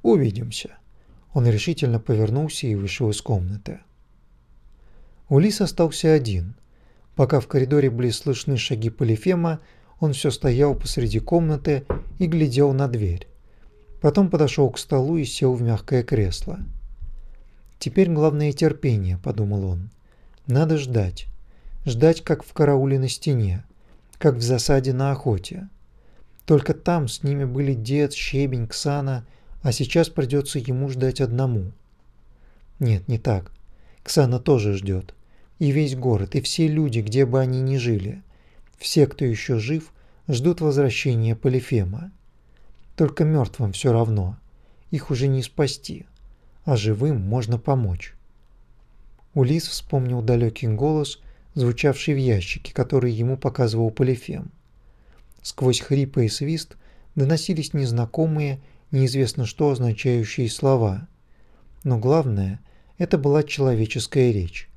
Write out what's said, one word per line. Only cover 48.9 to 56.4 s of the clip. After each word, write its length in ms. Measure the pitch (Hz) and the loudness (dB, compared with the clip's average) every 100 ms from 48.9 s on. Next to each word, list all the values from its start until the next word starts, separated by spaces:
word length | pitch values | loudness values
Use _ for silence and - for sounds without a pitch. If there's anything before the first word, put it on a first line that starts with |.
| - - - - | -20 -20 -20 -6
Улис 340 | 151 123 160 - | 0 2 2 -2
вспомнил 540 | - - 139 127 123 | -10 -4 -2 0 -2
далекий 460 | 113 120 117 110 117 | 0 2 2 -2 -4
голос, 520 | 107 147 156 143 - - - - | 0 0 0 -2 -8 -18 -20 -10
звучавший 600 | - 120 120 147 135 - | -2 0 2 0 0 -2
в 40 | 139 | 0
ящике, 540 | 127 104 90 - - | 2 2 0 -8 -8
который 400 | - 123 135 123 | -4 0 0 0
ему 240 | 110 120 131 | 0 -2 -2
показывал 540 | 127 117 117 113 113 | -4 0 0 0 -2
Полифем. 600 | 110 127 127 - - - - _ - - _ - - - - | 0 0 0 -6 -10 -12 -18 _ -20 -20 _ -20 -20 -20 -18
Сквозь 380 | - - 127 117 | -16 0 0 0
хрипы 440 | - 139 139 139 | 0 0 0 0
и 40 | 113 | 0
свист 480 | - | 0